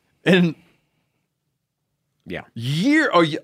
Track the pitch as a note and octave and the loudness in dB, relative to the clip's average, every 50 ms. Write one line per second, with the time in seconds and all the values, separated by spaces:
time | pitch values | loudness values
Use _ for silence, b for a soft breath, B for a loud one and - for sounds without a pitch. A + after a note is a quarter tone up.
0 | _ _ _ _ - D#3 F#3 F3+ F3+ E3 C#3+ _ _ _ _ _ _ _ _ _ | _ _ _ _ 0 2 2 4 2 0 -2 _ _ _ _ _ _ _ _ _
1 | _ _ _ _ _ _ _ _ _ _ _ _ _ _ _ _ _ _ _ _ | _ _ _ _ _ _ _ _ _ _ _ _ _ _ _ _ _ _ _ _
2 | _ _ _ _ - F2 F2+ D#2 - - - A2+ A#2 C3 C#3+ D#3+ G3 C#4 D4 D#4+ | _ _ _ _ -18 -14 -14 -14 -14 -14 -14 -10 -8 -6 -4 -2 0 0 2 2
3 | D4 A#3+ - F3 E3+ D3 D#3 - | 0 0 2 2 0 0 -2 -6